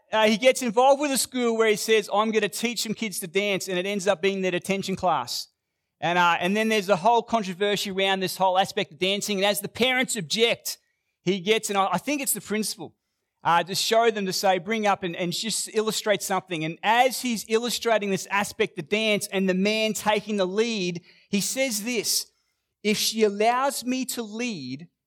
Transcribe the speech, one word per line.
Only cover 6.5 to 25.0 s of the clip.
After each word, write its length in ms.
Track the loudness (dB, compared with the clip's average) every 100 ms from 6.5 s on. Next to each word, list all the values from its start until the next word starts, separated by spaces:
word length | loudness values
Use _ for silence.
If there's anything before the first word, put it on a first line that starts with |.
then 120 | 0 2
there's 220 | 0 2
a 80 | 2
whole 260 | 4 2
controversy 680 | 2 -2 -2 -2 0 0 -2
around 280 | 0 0 0
this 160 | -2
whole 240 | 0 2 2
aspect 320 | 0 -2 -6
of 80 | -2
dancing, 380 | -2 0 -2 0
and 80 |
as 160 | 0 0
the 80 | -4
parents 480 | 0 0 0 -2 -4
object, 600 | -4 2 2 0 -6 -12 _ _ _ _
he 180 | -2 0
gets, 300 | 0 0 0
and 80 | 0
I, 120 | 0
I 40 | 0
think 240 | -2 -4
it's 120 | -2
the 80 | -4
principal, 540 | -4 -4 -4 -8 -12 _ _ _ _ _
uh, 200 | 0 2
to 120 | 0
show 340 | -2 2 4 4
them, 160 | 2
to 80 | -2
say, 240 | 0 2 2
"Bring 300 | 0 0 0
up 160 | 0
and, 120 | -2
and 160 | -4 -4
just 380 | -4 -4 -4 -4
illustrate 480 | -2 -2 0 0 0
something." 420 | 0 -4 -2 -4
And 160 | -6 -2
as 400 | 2 4 4 2
he's 240 | -4 -4 0
illustrating 600 | 0 0 -2 0 0 0
this 180 | -2 -2
aspect 520 | -4 -2 -2 -4 -4
of 100 | -2
dance 380 | 0 2 0 0
and 220 | 0 0
the 40 |
man 400 | 2 2 0 0
taking 440 | -2 0 0 0 -2
the 100 | 0
lead, 540 | 0 0 0 -4 -4 -10 _ -4
he 120 | -2
says 420 | -2 -2 -2 -2
this, 440 | -4 -4 -2 -2 -4 _ _ _ _ _
"If 140 | -2 0
she 260 | 0 2
allows 600 | 2 2 2 2 0 -2
me 220 | -4 -4
to 180 | -4 -6
lead, 640 | -8 -6 -6 -6 -8 -12 -14 _